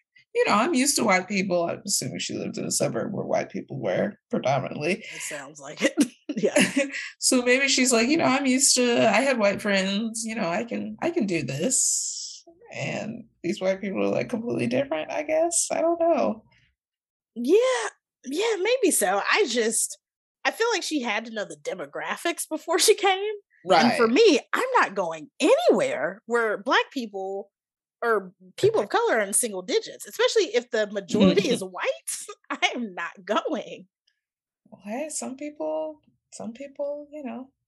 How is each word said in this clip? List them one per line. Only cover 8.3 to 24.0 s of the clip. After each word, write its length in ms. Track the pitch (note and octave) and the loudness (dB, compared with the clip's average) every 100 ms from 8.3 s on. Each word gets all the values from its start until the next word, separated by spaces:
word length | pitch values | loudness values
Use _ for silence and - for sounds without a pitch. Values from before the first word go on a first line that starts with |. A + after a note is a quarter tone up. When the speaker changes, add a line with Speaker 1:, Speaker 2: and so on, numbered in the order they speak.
| C4 C#4 | 2 2
Speaker 1:
used 280 | B3+ C4+ | 4 4
to, 340 | - B3 A#3+ A#3 | 4 4 4 4
I 120 | G3+ | 4
had 180 | C4+ B3 | 2 4
white 240 | G3+ F#3+ | 2 2
friends, 640 | G#3 G3 F#3+ G3+ A3+ A3+ | 0 0 2 -2 -4 -6
you 100 | A3+ | -6
know, 140 | A3 E3+ | -4 -2
I 160 | F3 | -2
can, 320 | A#3 G#3 G#3 G#3+ | -4 -6 -8 -4
I 100 | D#4+ | -2
can 160 | E4+ G3+ | -2 0
do 180 | E3+ | -2
this." 960 | C#3 C#3 G#3 C4 - - - - - - - E4+ A#4 | -2 -2 0 2 2 0 -4 -8 -12 -14 -20 -20 -16
And 540 | A#2 D#3+ - - A3+ - _ | -8 -6 -6 -6 -10 -16 _
these 160 | F3 E3+ | -6 -4
white 200 | F#3 F#3+ | -2 -2
people 220 | G3 G3 | -4 -2
are, 60 | G2+ | 0
like, 200 | - - | 0 -2
completely 360 | A3 A#3 A#3+ A#3+ | -4 -4 -2 0
different, 460 | B3+ C#4 D#4 D4+ | 0 -2 -4 -4
I 100 | - | -6
guess. 460 | D4+ D#4 E4+ E4+ - | -2 0 2 0 -2
I 100 | - | 0
don't 200 | D#4+ E4+ | 0 2
know. 420 | E4+ D4+ - - - _ _ _ _ _ _ _ _ A3+ | 2 2 0 -4 -12 _ _ _ _ _ _ _ _ -8
Speaker 2:
Yeah. 520 | A#3+ G4 B4+ B4 G#4+ - _ _ B3+ | 2 4 4 0 -4 -10 _ _ -8
Yeah, 300 | D4 A4+ G4+ | -2 -2 0
maybe 320 | G4+ C5 G4+ | 0 2 2
so. 300 | - F#3+ G3 - | 2 2 0 2
I 160 | D4 F4 | 2 2
just, 500 | A#3 A3 A3+ - - _ _ _ _ C4 | 0 0 0 -4 -8 _ _ _ _ -4
I 40 | |
feel 160 | C#4+ A#4 | 0 0
like 100 | G4+ | 0
she 200 | - D4+ | -2 -4
had 240 | A#3+ G#3 A#3 | -2 -4 -6
to 40 | |
know 140 | A3 | -10
the 140 | F#3 G#3 | -10 -10
demographics 840 | - F#3 D3 D#3+ D#3 - E4+ E4 - | -10 -8 -8 -8 -8 -4 -4 -4 -6
before 300 | D#4 - E4+ | -8 -2 2
she 160 | - | 4
came. 400 | F#4+ G4 F#4+ G#4 G#4 - _ F3 | 4 4 0 -2 -8 -12 _ 4
And 220 | F3+ A#3 | 6 6
for 120 | F#3+ | 4